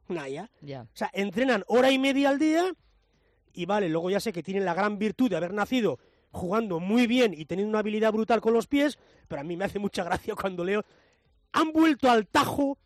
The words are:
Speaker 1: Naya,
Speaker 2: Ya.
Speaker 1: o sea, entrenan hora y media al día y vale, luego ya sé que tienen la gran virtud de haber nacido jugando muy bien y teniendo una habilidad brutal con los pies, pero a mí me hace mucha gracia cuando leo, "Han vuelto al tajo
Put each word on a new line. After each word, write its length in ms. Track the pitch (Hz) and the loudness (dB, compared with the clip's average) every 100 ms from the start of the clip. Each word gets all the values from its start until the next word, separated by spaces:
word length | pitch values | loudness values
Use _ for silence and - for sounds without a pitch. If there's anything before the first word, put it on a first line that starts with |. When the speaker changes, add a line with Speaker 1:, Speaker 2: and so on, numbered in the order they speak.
| - | -8
Speaker 1:
Naya, 420 | 175 135 143 220 _ | -8 -6 -10 -12 _
Speaker 2:
Ya. 220 | 143 135 | -14 -14
Speaker 1:
o 40 | 117 | -14
sea, 160 | - 208 | -8 -6
entrenan 500 | 190 196 180 262 214 180 | -4 -4 0 0 0 2
hora 220 | 226 262 | 4 4
y 60 | 269 | 4
media 320 | 269 269 277 | 2 2 2
al 80 | 277 | 2
día 320 | 311 320 370 330 _ _ _ _ _ _ _ | 2 2 0 -4 _ _ _ _ _ _ _
y 120 | - 170 | -8 -2
vale, 220 | 208 180 | 0 0
luego 200 | 160 180 | 0 0
ya 100 | 196 | -2
sé 140 | 226 | -2
que 100 | 170 | -6
tienen 220 | 170 196 190 | -4 -2 0
la 80 | |
gran 260 | 170 208 202 | 0 -2 0
virtud 300 | 214 - 254 | -2 0 0
de 80 | 175 | 0
haber 160 | 175 | -2
nacido 460 | 208 202 254 196 127 _ _ _ | -4 -2 0 0 -2 _ _ _
jugando 480 | - 175 214 220 165 | -10 -2 -2 -2 -4
muy 280 | 180 233 233 | 0 2 4
bien 260 | 254 233 | 4 2
y 120 | 156 156 | 0 -6
teniendo 240 | 175 208 | -4 -2
una 100 | 214 | -2
habilidad 320 | 214 214 220 | -2 0 0
brutal 300 | 214 214 220 | 2 2 2
con 120 | 220 | 2
los 140 | 233 - | 0 2
pies, 300 | 285 294 - _ _ - | 2 0 -2 _ _ -12
pero 140 | 143 | -10
a 20 | |
mí 120 | 156 175 | -8 -6
me 100 | 196 | -6
hace 140 | 202 | -4
mucha 240 | 208 - | -6 -4
gracia 320 | 170 180 - 208 | -4 -4 -4 -6
cuando 280 | 196 180 180 | -4 -4 -2
leo, 180 | 208 - _ _ _ _ _ _ | -2 -4 _ _ _ _ _ _
"Han 180 | - 320 | -2 2
vuelto 380 | 311 320 269 254 | 4 4 4 4
al 180 | 233 - | 4 4
tajo 500 | 294 254 - 277 277 | 0 0 0 -2 -2